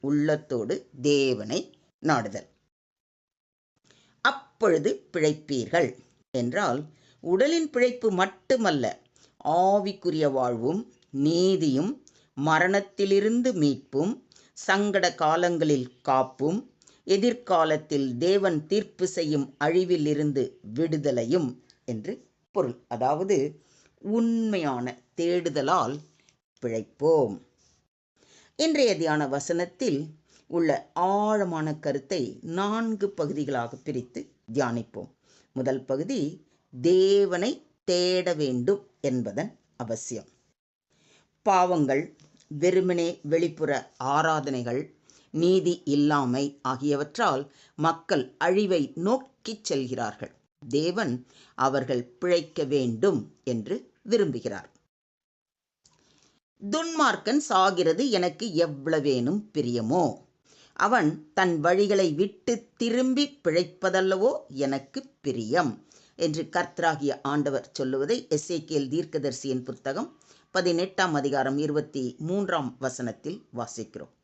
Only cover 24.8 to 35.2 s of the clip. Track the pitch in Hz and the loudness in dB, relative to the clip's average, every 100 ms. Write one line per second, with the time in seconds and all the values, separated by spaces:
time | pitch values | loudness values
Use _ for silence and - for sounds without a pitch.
24.8 | 123 - _ - 170 175 165 143 139 180 | -6 -10 _ -4 0 0 -2 -2 0 0
25.8 | 117 147 - _ _ _ _ _ 120 113 | 0 -6 -14 _ _ _ _ _ -6 -4
26.8 | 104 _ 147 156 117 92 - _ _ _ | -6 _ 2 4 2 -2 -14 _ _ _
27.8 | _ _ _ _ _ _ _ - 320 294 | _ _ _ _ _ _ _ -2 0 4
28.8 | 247 165 160 151 139 139 - 170 175 - | 2 2 0 0 0 -4 -2 -2 -2 -2
29.8 | 247 143 156 - _ _ _ 170 160 127 | -2 -2 -4 -14 _ _ _ 0 2 0
30.8 | - - 185 202 214 214 185 160 156 151 | -2 -2 0 2 2 2 0 -2 -4 -4
31.8 | 151 135 - 180 117 - - 170 202 220 | -4 -4 -4 -4 -4 -8 -8 -4 -2 -2
32.8 | 226 214 202 185 147 143 143 131 117 123 | -4 -2 -4 -2 -4 -4 -4 -4 -6 -8
33.8 | - 123 127 - - _ - 120 127 117 | -8 -8 -8 -14 -16 _ -6 -2 -2 -2
34.8 | - 101 98 _ | -8 -14 -16 _